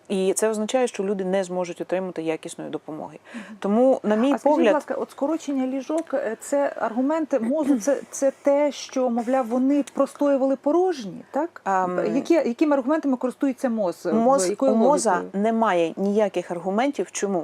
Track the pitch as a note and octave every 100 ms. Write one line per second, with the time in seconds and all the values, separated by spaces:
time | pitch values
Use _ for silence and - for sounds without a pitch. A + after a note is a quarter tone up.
0 | - G3 F#3+ F#3+ A3 G#3+ G#3+ C4 B3 -
1 | G3 G3+ F#3 G3 F3 F3+ F3 E3+ E3 F3+
2 | F#3 E3 D#3+ D#3+ E3 - D#3 D3+ - D#3
3 | - D3+ - A#3+ G3 G#3+ G3 G#3+ C4 B3+
4 | G#3 G#3+ C4+ B3+ C#4 D4+ A3+ C#4+ - -
5 | A#3+ - C#4 D#4+ - C4+ C4 C4+ B3+ D#4
6 | D#4+ C4+ G#3+ A3+ - C#4+ C#4 - A3+ A3+
7 | C4+ D#4+ D#4 C4+ A3+ D4+ C#4 B3+ A#3 C4+
8 | - - C4+ - C#4+ C#4+ D4 - - C4
9 | B3+ A#3 A3 C4 A3+ B3 C4 C#4+ C4+ -
10 | C4+ - C#4+ C#4 C4+ C4+ C#4+ E4+ F#4 D4
11 | G3 A#3+ - C4 E4+ - - F#3+ F#3 F3+
12 | - A#3+ - E4 B3 A#3 D#4 C#4 A#3+ D#4
13 | C#4+ B3+ B3 - C#4 B3 B3+ A3 F#3 D#3+
14 | F3+ A3 A#3+ C#4 F#3 G#3 C4 A3 A#3+ D4
15 | A3 F3 F3+ G3 G#3+ A3+ A3+ F3 E3 -
16 | G3 G3+ G3+ F3 - F3 F#3 G3+ C#4+ -
17 | - - G3 F#3